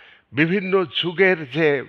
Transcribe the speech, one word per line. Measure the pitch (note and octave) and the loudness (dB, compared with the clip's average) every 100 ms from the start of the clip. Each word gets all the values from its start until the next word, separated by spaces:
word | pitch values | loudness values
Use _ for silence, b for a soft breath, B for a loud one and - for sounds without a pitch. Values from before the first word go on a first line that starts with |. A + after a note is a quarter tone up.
| B B B | B B B
বিভিন্ন | A2 D#3+ G3 F#3 F#3+ | -2 0 0 0 -2
যুগের | E3 - E3 E3 F#3+ F3 C#3+ | -2 -4 -4 2 2 2 -2
যে | C#3 D#3 C#3 | 0 0 0